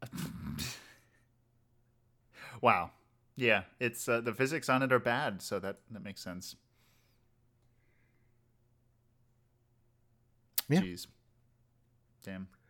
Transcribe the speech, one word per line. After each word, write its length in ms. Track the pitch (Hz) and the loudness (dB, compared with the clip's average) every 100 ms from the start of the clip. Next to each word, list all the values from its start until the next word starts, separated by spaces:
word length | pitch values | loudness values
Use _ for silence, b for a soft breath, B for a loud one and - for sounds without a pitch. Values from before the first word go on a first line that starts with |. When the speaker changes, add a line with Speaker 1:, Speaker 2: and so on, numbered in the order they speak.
Speaker 1:
<laughs> 220 | - - B B 73 73 B B B B B B B _ _ _ _ _ _ _ _ _ _ B B 113 | -14 -8 B B -8 -6 B B B B B B B _ _ _ _ _ _ _ _ _ _ B B 2
Wow. 300 | 123 95 87 - _ _ _ - | 4 6 2 -8 _ _ _ 0
Yeah, 280 | 120 101 92 - | 4 4 2 -2
it's, 280 | 123 - - | -2 -2 0
uh, 140 | 117 | 0
the 120 | 117 | 0
physics 360 | 110 131 156 - | 0 0 0 2
on 120 | 131 | 2
it 100 | 135 | 4
are 40 | 123 | 4
bad, 440 | 120 120 143 95 | 4 0 0 -4
so 180 | - 101 | -4 -4
that, 200 | 95 101 - | -4 -8 -12
that 100 | 107 | -14
makes 180 | 98 95 | -12 -12
sense. 340 | 95 90 - - _ _ _ _ _ _ _ _ _ _ _ _ _ _ _ _ _ _ _ _ _ _ _ _ _ _ _ _ _ _ _ _ _ _ _ _ _ _ _ - - | -10 -10 -12 -16 _ _ _ _ _ _ _ _ _ _ _ _ _ _ _ _ _ _ _ _ _ _ _ _ _ _ _ _ _ _ _ _ _ _ _ _ _ _ _ -6 2
Speaker 2:
Yeah. 120 | 160 | 2
Speaker 1:
Jeez. 260 | 92 87 - - _ _ _ _ _ _ _ _ _ _ | 2 -4 -12 -18 _ _ _ _ _ _ _ _ _ _
Damn. 240 | - 95 95 _ _ | -12 -10 -10 _ _